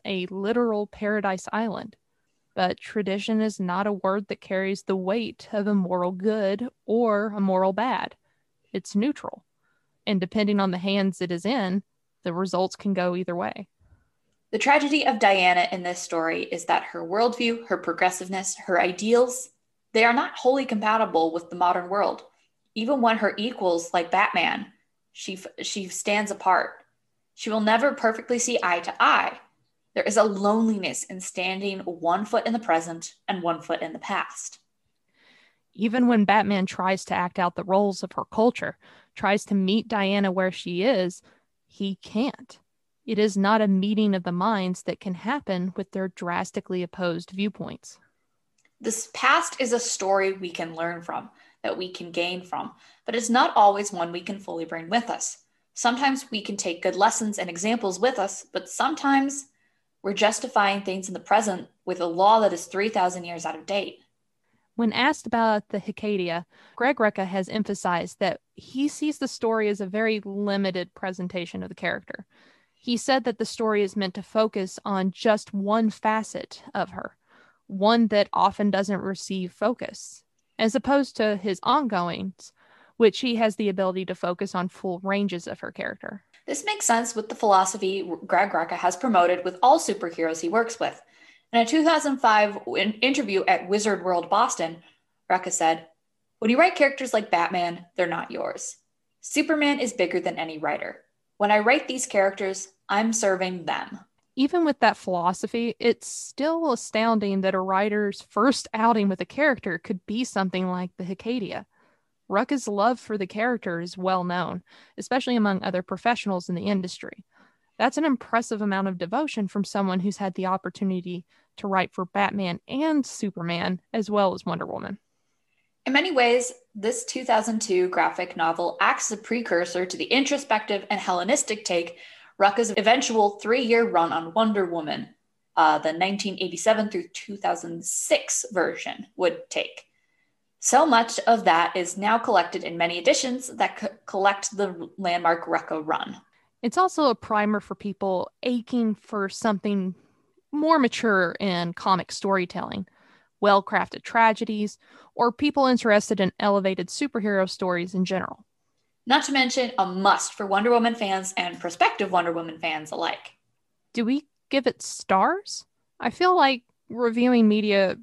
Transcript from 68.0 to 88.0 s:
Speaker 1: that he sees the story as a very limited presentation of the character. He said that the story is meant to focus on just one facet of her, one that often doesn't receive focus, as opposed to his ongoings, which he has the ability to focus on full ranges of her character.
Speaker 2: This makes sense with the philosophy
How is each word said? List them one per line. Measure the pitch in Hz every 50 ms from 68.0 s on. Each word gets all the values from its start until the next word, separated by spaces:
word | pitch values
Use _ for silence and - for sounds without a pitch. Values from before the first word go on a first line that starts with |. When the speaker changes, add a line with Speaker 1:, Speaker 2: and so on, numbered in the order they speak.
| - 185 - -
Speaker 1:
that | 202 180 - - _ _ _
he | - - - - 262 277
sees | 294 - - 302 302 285 -
the | 277
story | 247 - - - 226 226 220 214 208
as | 208 190
a | 202
very | 185 190 214 226 220 220 214 190
limited | 202 196 202 208 202 196 196 196 190 185 185 175 180 -
presentation | - - 190 185 185 180 180 - 180 170 - - 185 185
of | 180
the | 180
character. | - 185 185 - - - - - - 196 _ _ _ _ _ _ _ _ _ _
He | _ - 247 240
said | 220 - - 262 269 233
that | 247 220
the | - 226
story | - - - 226 220 214 208 202
is | 190 -
meant | 208 196 185 -
to | 208
focus | 180 - - 220 220 220 - 208 190 185 - - -
on | 208 202 190 185 196
just | 175 - - 233 208 208 - - -
one | 196 196 202 214 226 226 214
facet | - - - 214 214 220 214 - - - - - - - - - -
of | 208 175 185
her, | 185 185 - - _ _ _ _ _ _ _ _ _ _ _
one | - 196 190 196 214 233 233 233
that | 208 214 202 196 - -
often | - 180 196 196 - 208 208
doesn't | 190 190 202 190 202 180
receive | - 190 196 - - - 190 190 180 180 -
focus, | - 202 220 240 - - - 220 - - - - - _ _ _ _ _ _ _ -
as | 220 226 208
opposed | 262 - 254 277 285 269 - -
to | - 220 214 208
his | 196 185 214 185 - -
ongoings, | - 247 302 285 226 208 180 175 175 - - 190 190 - - - - _ _ _ _ _ _ _ _ _
which | - 233 214 - -
he | - 247 233
has | 220 233 220 190
the | - 214 202
ability | 185 190 190 190 180 185 190
to | 180 185
focus | - - 175 180 - 196 196 -
on | 185 180 185
full | - - - 190 175 175
ranges | 190 196 196 202 202 196 180 175 -
of | - - -
her | - -
character. | - - - - - - - - - 196 _ _ _ _ _
Speaker 2:
This | - 285 - -
makes | 415 427 427 -
sense | - 233 226 240 233 -
with | 214 208 214
the | 247
philosophy | - - 214 196 185 190 190 - 208 202 190 196 196